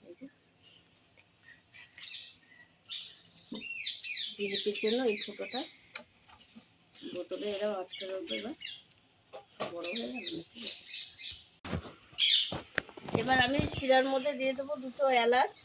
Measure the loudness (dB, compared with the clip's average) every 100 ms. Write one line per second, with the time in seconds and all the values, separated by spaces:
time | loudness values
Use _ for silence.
0 | -20 -18 -20 _ _ _ -20 -20 _ -20
1 | _ _ _ _ -20 -20 _ -20 -20 -14
2 | -12 -10 -14 -18 _ -20 -20 _ -10 -10
3 | -10 -16 -20 -20 -2 -2 -2 -6 -6 -6
4 | -4 -4 -4 -4 -2 0 -2 0 0 2
5 | 2 0 -2 -6 -6 -6 -6 -14 -16 -16
6 | -16 _ _ -20 -20 -20 -20 _ _ -16
7 | -10 -8 -8 -6 -4 -2 -2 -2 -6 -8
8 | -8 -8 -6 -6 -6 -10 -12 -14 -18 -20
9 | _ _ _ -20 -18 -10 -8 -6 -4 -4
10 | -4 -6 -6 -6 -10 -10 -10 -10 -8 -8
11 | -8 -10 -12 -12 -18 _ -6 -6 -6 -18
12 | -18 2 6 6 4 -4 -4 -4 -4 -14
13 | 0 2 4 6 6 4 2 0 6 6
14 | 8 2 0 0 0 0 -4 -6 -6 2
15 | 6 6 6 6 4 0